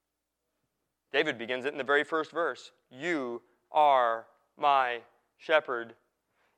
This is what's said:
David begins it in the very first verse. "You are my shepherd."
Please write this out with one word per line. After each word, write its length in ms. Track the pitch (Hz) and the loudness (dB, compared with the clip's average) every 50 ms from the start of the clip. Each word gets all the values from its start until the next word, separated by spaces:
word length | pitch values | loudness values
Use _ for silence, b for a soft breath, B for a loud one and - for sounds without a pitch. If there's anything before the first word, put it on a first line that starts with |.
| _ _ _ _ _ _ _ _ _ _ _ _ _ _ _ _ _ _ _ _ _ _ - | _ _ _ _ _ _ _ _ _ _ _ _ _ _ _ _ _ _ _ _ _ _ 0
David 260 | 139 160 156 135 113 | 0 0 0 -2 -6
begins 260 | 117 113 127 127 120 | -6 -6 -6 -4 -4
it 80 | 143 147 | -6 -6
in 60 | 147 | -6
the 60 | 131 | -2
very 200 | 120 143 143 147 | 0 2 2 0
first 260 | - 165 160 151 147 | 0 -4 -4 -4 -4
verse. 420 | - 160 170 147 123 - - - _ _ _ _ | -4 -4 -4 -4 -4 -8 -14 -20 _ _ _ _
"You 520 | 127 127 147 175 170 151 131 120 120 117 _ _ _ _ _ _ | -16 -10 -6 -4 -4 -4 -4 -6 -8 -10 _ _ _ _ _ _
are 560 | - - 151 147 139 131 123 117 113 113 113 _ _ _ _ _ _ | 2 4 4 6 6 4 4 2 0 -2 -6 _ _ _ _ _ _
my 460 | - 147 147 139 135 131 123 120 117 110 - _ _ _ _ _ _ | -2 2 2 4 4 2 0 -2 -6 -10 -16 _ _ _ _ _ _
shepherd." 580 | - - 160 151 147 - 127 120 117 117 113 _ _ _ _ _ _ _ _ _ _ _ _ | -2 2 2 2 2 0 -6 -6 -8 -10 -14 _ _ _ _ _ _ _ _ _ _ _ _